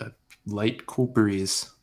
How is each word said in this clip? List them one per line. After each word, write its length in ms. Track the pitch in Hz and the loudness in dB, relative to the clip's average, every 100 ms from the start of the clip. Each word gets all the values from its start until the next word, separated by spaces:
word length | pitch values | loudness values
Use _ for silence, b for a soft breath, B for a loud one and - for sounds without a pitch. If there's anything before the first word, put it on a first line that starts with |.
a 100 | 113 - _ - - | -14 -14 _ -16 -8
light, 400 | 104 110 - - | -2 0 -2 -6
cool 200 | - 127 | -2 0
breeze 640 | 123 104 98 95 - - _ | 4 4 4 0 -2 -6 _